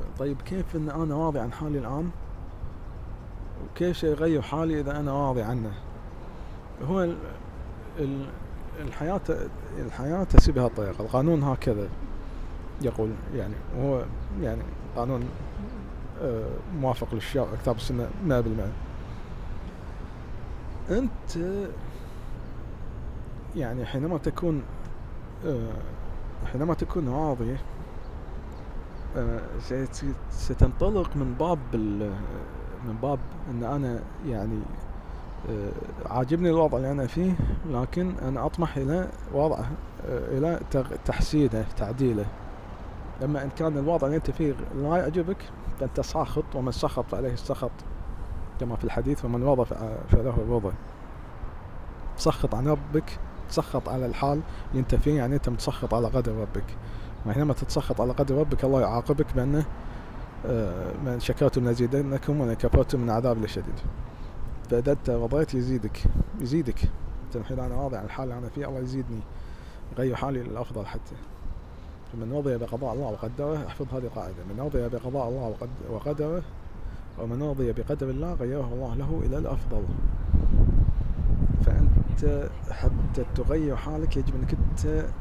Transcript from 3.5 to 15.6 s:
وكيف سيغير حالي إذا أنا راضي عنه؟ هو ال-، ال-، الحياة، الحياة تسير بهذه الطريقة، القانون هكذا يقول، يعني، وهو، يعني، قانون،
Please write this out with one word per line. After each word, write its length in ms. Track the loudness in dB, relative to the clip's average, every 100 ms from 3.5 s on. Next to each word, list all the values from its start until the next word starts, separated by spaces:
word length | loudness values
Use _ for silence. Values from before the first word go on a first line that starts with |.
| -8
وكيف 320 | -8 -2 0 2
سيغير 460 | 2 2 4 2
حالي 380 | 0 0 0 0
إذا 200 | -2 -2
أنا 120 | 0
راضي 300 | 2 2 2
عنه؟ 300 | 0 -2 -4 -6 -10 -10 -12 -10 -10 -10 -10 -10 -12 -6 0
هو 140 | 2
ال-، 140 | 2 0 -6 -10 -10 -10 -10 -10 -8 -4
ال-، 280 | -2 -2 -6 -8 -8 -8 -8 -8
الحياة، 400 | -6 -4 -2 0 0 -2 -2 -6 -8 -6
الحياة 460 | -6 -4 -2 0
تسير 300 | 6 8 8
بهذه 120 | 6 2
الطريقة، 360 | 0 -2 -4
القانون 400 | 0 2 4 4
هكذا 460 | 2 2 0 0 -2 -4 -6 -6 -6 -8 -8 -8 -8 -4
يقول، 280 | -2 0 -2 -2 -6
يعني، 200 | -6 -4 -6 -6 -2
وهو، 280 | 0 0 -2 -6 -6 -4
يعني، 220 | -2 -4 -6 -8 -6 -4
قانون، 320 | -2 -2 -4 -6 -8 -8